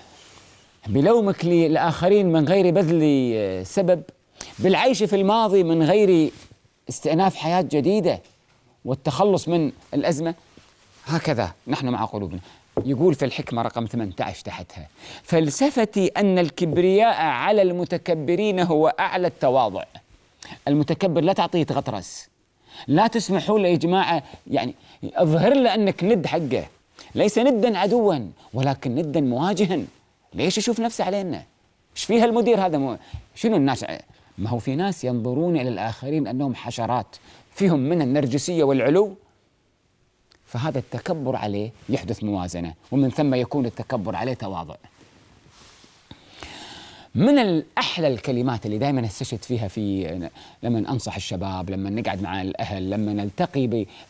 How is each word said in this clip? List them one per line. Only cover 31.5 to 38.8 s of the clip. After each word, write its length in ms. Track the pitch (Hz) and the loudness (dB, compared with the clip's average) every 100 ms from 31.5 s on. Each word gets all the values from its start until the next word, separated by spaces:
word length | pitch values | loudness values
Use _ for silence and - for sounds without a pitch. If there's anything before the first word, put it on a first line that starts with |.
| _ _ _ _ - | _ _ _ _ -10
إيش 80 | |
فيها 200 | - 226 | 0 2
المدير 420 | 240 226 233 220 185 | 4 2 2 2 2
هذا؟ 120 | 151 | 0
مو-، 200 | 135 107 - - - | -2 -6 -12 -18 -16
شنو 220 | - 202 214 | -4 0 2
الناس 280 | 135 127 | 2 0
ع-، 140 | - 80 - _ _ - | -6 -12 -16 _ _ -8
ما 120 | 104 | -6
هو 80 | 117 | -4
في 180 | 139 135 | -4 -4
ناس 280 | 196 - | -4 -4
ينظرون 520 | 127 123 117 127 175 165 | -4 -4 -2 -2 0 0
إلى 120 | 127 | -2
الآخرين 580 | 101 110 - 131 156 110 | -4 -6 -6 -4 -4 -2
أنهم 280 | 127 139 | -4 -4
حشرات، 640 | 113 117 117 113 123 104 - - - _ | -4 -8 -6 -2 -4 -6 -16 -20 -20 _
فيهم 240 | - 196 151 | 0 2 2
من 240 | 131 175 | 2 0
النرجسية 600 | 131 143 139 135 - 170 | 2 0 0 -2 -2 2
والعلو، 520 | 139 135 | 2 4